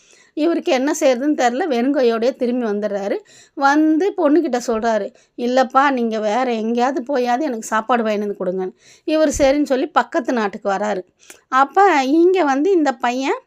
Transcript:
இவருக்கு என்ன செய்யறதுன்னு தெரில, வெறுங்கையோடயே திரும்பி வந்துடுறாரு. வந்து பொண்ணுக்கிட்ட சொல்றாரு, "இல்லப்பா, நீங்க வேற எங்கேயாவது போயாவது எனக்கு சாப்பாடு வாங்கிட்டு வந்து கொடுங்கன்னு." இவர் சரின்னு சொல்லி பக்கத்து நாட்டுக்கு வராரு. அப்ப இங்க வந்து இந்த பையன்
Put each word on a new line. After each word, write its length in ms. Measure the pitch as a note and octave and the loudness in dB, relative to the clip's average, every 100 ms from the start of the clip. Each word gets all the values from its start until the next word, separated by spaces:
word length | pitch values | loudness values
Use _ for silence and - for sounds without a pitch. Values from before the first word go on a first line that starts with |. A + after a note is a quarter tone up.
| _ _ _ | _ _ _
இவருக்கு 380 | - D4+ E4 - | -2 0 0 0
என்ன 200 | C4+ C#4 D#4 | 0 0 0
செய்யறதுன்னு 440 | C4 A#3+ D4 C#4 | 0 2 0 0
தெரில, 180 | B3 B3 F4+ | 0 0 -2
வெறுங்கையோடயே 680 | A#3+ B3+ C#4+ B3 A3+ A#3 - | 0 0 2 2 2 -2 -2
திரும்பி 300 | A#3+ B3 A3+ | -2 -2 -2
வந்துடுறாரு. 520 | G3+ G#3 G3+ G3+ F4+ - - _ | -4 -4 -4 -4 -6 -8 -20 _
வந்து 580 | - C#4 D4 D#4 D#4 F#4+ G4 | -2 2 4 2 2 0 0
பொண்ணுக்கிட்ட 440 | D#4 D#4 D#4 A#3+ A#3+ | 2 2 2 -2 -2
சொல்றாரு, 480 | A3+ A#3 A3 G3+ _ _ - | -2 0 -2 -4 _ _ -8
"இல்லப்பா, 540 | A#3+ B3+ B3+ C4 C#4+ | -2 0 2 2 2
நீங்க 280 | C4 A#3 A3 | 0 -2 -2
வேற 340 | G#3+ A3 C4 | -2 -2 -2
எங்கேயாவது 640 | A3+ A3 A#3+ B3 C#4+ B3 C#4+ | -2 -2 0 0 -2 -4 -2
போயாவது 240 | B3 A#3+ | 0 -2
எனக்கு 220 | D#4 A3+ | -2 -6
சாப்பாடு 400 | - A3 A3 A#3+ | -4 -4 0 0
வாங்கிட்டு 320 | A3 G#3 G#3 | 0 -2 -4
வந்து 20 | G3 | -4
கொடுங்கன்னு." 340 | F#3 F#3 F#3 - _ - | -4 -4 -6 -10 _ -14
இவர் 300 | - D#4 D#4 - | -2 2 2 2
சரின்னு 240 | C4+ D4 | 2 2
சொல்லி 240 | D4 C4 D4+ | 0 -2 0
பக்கத்து 460 | - - E4+ D#4+ | -2 -2 -4 -4
நாட்டுக்கு 380 | B3 G#3 G3+ G3+ | -4 -4 -6 -4
வராரு. 320 | F#3+ G#3 F#3+ - _ - - - | -4 -4 -6 -8 _ -20 -20 -4
அப்ப 560 | C4 C#4 F#4+ G4 D4+ | 0 0 4 4 4
இங்க 400 | C4 D#4+ F4 F#4 | 2 4 4 4
வந்து 280 | D4 C4+ E4 | 2 2 2
இந்த 200 | F#4+ C#4+ | 2 2
பையன் 460 | B3+ B3 B3 C#4 C5 | 0 -2 -2 -2 -4